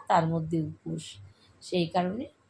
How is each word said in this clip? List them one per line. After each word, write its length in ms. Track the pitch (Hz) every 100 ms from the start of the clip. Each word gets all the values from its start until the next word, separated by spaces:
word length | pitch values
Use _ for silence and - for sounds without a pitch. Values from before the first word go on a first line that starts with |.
| -
তার 180 | 185 160
মধ্যে 360 | 165 160 165
উপোস, 540 | 156 156 165 160 - - - - - _
সেই 260 | - 180 165
কারণে 400 | 185 180 220 330 -